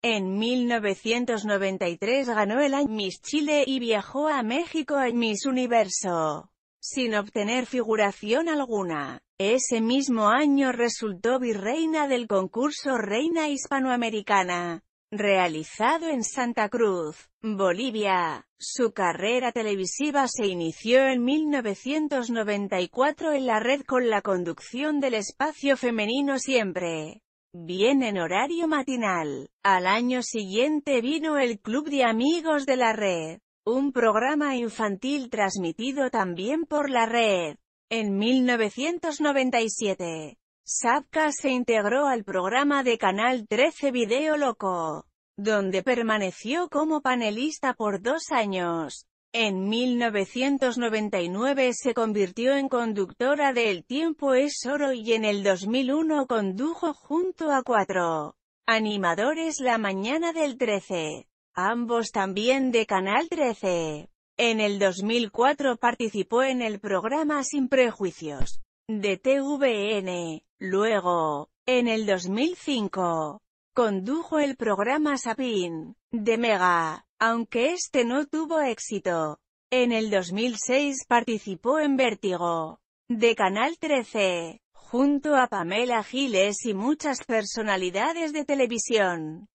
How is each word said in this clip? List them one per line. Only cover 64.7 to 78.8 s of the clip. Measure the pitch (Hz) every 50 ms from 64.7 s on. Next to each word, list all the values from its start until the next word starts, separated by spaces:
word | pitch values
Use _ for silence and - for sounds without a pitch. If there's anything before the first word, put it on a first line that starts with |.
| 202 202
dos | 202 190 180 185 190
mil | 214 226 240 240 202
cuatro | _ - 240 262 302 - 285 269 240
participó | 226 - 240 233 - 240 220 - 208 185 _ 220 240 262
en | 269 262 247 240
el | 220 214 202
programa | 202 214 196 185 175 226 262 302 320 302 302 294 262
Sin | - - 285 262 247
Prejuicios, | - 262 254 233 208 - 202 180 - - 165 156 143 135 - - - - - _ _ _ _ -
de | 220 214 196 208 190 185
T | _ 247 269 277 269
V | 277 294 277 285 262 233 208 202 208 220 202
N. | 185 185 180 175 175 165 160 151 _ _ _ _
Luego, | - 190 185 196 208 226 220 202 180 180 175 175 160 156 151 143 147 _ _ _ _
en | - 254 247 240
el | 240 226 220 220
dos | 208 196 185 175 180
mil | 196 220 269 330 359
cinco, | - - - 285 240 208 185 - 190 185 175 165 160 156 151 143 214 _ _ _ _ _ _ _
condujo | - 240 220 202 190 185 208 277 330 330 - - 311
el | 294 277 269
programa | - 233 220 202 190 202 233 269 311 302 302 285 254
Sapin, | - 240 220 - 262 247 226 196 180 175 165 160 156 160 - _ _ _
de | - 233 208 226 226 226
Mega, | 240 233 214 190 180 185 175 170 165 160 156 - - _ _ _
aunque | 220 226 233 233 233 - - 240 233 294 349
este | 359 - - - 285 240
no | 233 240 277 302
tuvo | 285 - 311 330 302 330 320 294
éxito. | 262 226 -